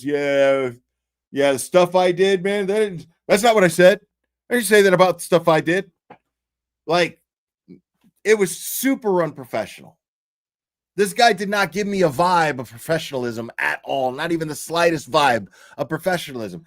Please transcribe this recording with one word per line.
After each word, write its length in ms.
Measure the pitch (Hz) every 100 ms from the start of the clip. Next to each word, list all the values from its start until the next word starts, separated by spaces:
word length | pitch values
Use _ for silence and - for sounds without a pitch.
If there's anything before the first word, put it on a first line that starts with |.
Yeah, 680 | 127 143 143 139 139 139 131 120 _ _ _ _ _
yeah, 220 | 135 139
the 60 | 135
stuff 360 | - 180 175
I 160 | 185 185
did, 320 | 175 190 196
man, 240 | 180 202 190
that 120 | 208
didn't, 280 | 214 170 131 _ _
that's 160 | 190
not 120 | 233
what 80 | 220
I 60 | 185
said. 320 | 160 180 202 _ _ _ _ _
I 60 |
didn't 120 | 247 202
say 140 | 208
that 120 | 196
about 260 | 180 185 170
the 40 |
stuff 240 | - 175 170
I 140 | 160
did. 300 | 156 180 196 _ _ - _ _ _ _ _ _
Like, 360 | - 170 165 160 _ _ _ _ _ - _ _ _ _
it 140 | - 214
was 200 | 190 -
super 680 | - - 262 269 220 185
unprofessional. 760 | 165 147 127 117 107 - 67 _ _ _ _ _ _ _ _ _ _ -
This 160 | 202
guy 180 | - 233
did 160 | 196 202
not 240 | 208 196
give 160 | 160 202
me 140 | 202
a 80 | 175
vibe 500 | 131 175 180 160 131
of 100 | 123
professionalism 800 | 117 - 160 - 135 123 113 117 -
at 220 | 147 151
all, 260 | - 139 131
not 220 | 127 160
even 160 | 165 160
the 60 |
slightest 540 | 147 - 160 170 160 127
vibe 380 | 139 143 120 98 _ - -
of 100 | 127
professionalism. 760 | 156 - 180 156 131 107 87